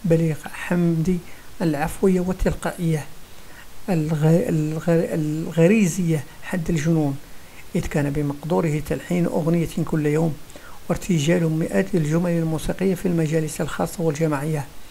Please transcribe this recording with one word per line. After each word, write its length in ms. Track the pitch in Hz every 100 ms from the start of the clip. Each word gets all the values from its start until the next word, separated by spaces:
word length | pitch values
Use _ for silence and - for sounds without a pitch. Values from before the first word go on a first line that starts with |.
| 170
بليغ 300 | 165 165 147 -
حمدي 640 | - - 180 170 160 160 180 - - - -
العفوية 580 | 175 143 165 - 196 185
والتلقائية 840 | 180 180 - - 170 - 165 151 131 - - - - - - - -
الغ-، 600 | 170 151 160 156 165 -
الغ-، 400 | 160 151 156 170
الغريزية 1300 | 165 185 165 151 156 185 160 165 220 185 175 170 156 - -
حد 260 | - 185 160
الجنون، 480 | 165 151 165 147 139 - - - - - 175
إذ 120 | -
كان 220 | 160 143
بمقدوره 720 | 147 143 143 151 185 165 151 151
تلحين 360 | - - 180 170
أغنية 420 | 190 160 170 151 - 151
كل 200 | 165 147
يوم 280 | 151 165 143 - - - - -
وارتجال 600 | 175 - 170 143 180 165
مئات 440 | 156 170 196 190 185
الجمل 360 | 147 165 180
الموسيقية 640 | 170 160 156 - 165 190 170
في 100 | 185
المجالس 560 | 170 156 160 156 -
الخاصة 420 | 160 - 175 -
والجماعية، 600 | 165 147 160 143 151 156 127 - -